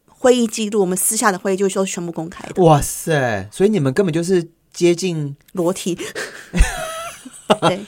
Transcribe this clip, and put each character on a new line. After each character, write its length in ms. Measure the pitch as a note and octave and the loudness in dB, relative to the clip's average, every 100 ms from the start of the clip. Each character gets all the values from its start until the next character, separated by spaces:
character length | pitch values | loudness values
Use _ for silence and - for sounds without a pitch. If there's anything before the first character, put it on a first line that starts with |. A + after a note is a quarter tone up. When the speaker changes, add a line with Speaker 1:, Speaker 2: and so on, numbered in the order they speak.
| _ | _
Speaker 1:
会 260 | _ B3+ | _ 2
议 140 | B3 A#3 | 4 2
记 220 | - G#3+ | -2 -4
录， 100 | G#3+ | 0
我 60 | F#3 | 0
们 120 | F#3 | 0
私 200 | - A3 | -2 0
下 160 | A#3 | 0
的 40 | F3+ | 0
会 160 | G3+ | -2
议 40 | F#3+ | 0
就 100 | G3 | 0
说 180 | G3 F#3+ | 0 -4
全 180 | - F3 | -4 -8
部 80 | |
公 160 | E3 E3 | -8 -10
开 180 | - - | -12 -6
的。 160 | - | 4
Speaker 2:
哇 180 | E3+ C#3+ | 6 6
塞， 680 | - - - D3+ B2 G#2 G2 | 2 -6 -2 0 0 -2 -4
所 160 | - G3+ | 0 2
以 20 | |
你 80 | G#3 | 2
们 160 | C3+ | 0
根 120 | B2+ G3 | 0 0
本 80 | |
就 100 | D#3 | 0
是 260 | E3+ F#3 E3+ _ _ | 0 0 -2 _ _
接 240 | - F3 E3+ | 0 2 2
近 400 | F#3 E3 C#3+ C#3 _ | 0 -2 -6 -8 _
Speaker 1:
裸 220 | F#3+ E3+ | -4 -2
体。 240 | F#3 F#3+ F3 | -2 -4 -6
Speaker 2:
<laughs> 1600 | F#4+ - - - - - - E5+ D#5+ D#5+ E5+ - - - - G#3+ | -8 -10 -10 -12 -4 2 2 0 -8 -10 -14 -16 -20 -6 0 2
Speaker 1:
对。 240 | E3+ F3+ | 2 0